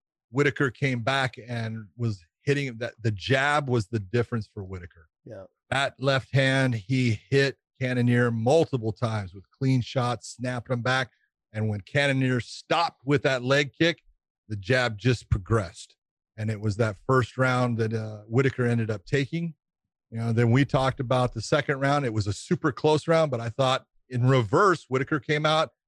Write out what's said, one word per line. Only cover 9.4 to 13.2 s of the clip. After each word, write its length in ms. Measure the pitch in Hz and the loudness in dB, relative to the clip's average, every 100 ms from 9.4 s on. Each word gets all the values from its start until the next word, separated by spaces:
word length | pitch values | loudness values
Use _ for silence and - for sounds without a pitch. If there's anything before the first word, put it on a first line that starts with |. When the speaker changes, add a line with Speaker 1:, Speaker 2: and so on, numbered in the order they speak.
| - | -18
Speaker 1:
clean 300 | - 135 131 | -4 0 2
shots, 460 | 113 135 120 120 - | 0 -2 -2 -4 -10
snapped 360 | - 127 123 - | -10 -8 -8 -6
him 100 | 123 | -4
back. 280 | 120 131 127 _ _ _ _ | 0 -2 -2 _ _ _ _
And 160 | 110 107 | -6 -4
when 140 | 104 | -4
Cannonier 580 | - 147 143 135 131 127 | -4 0 2 2 0 0
stopped 600 | - - - 165 165 - | -4 -10 -2 0 0 -4
with 180 | 131 143 | -2 0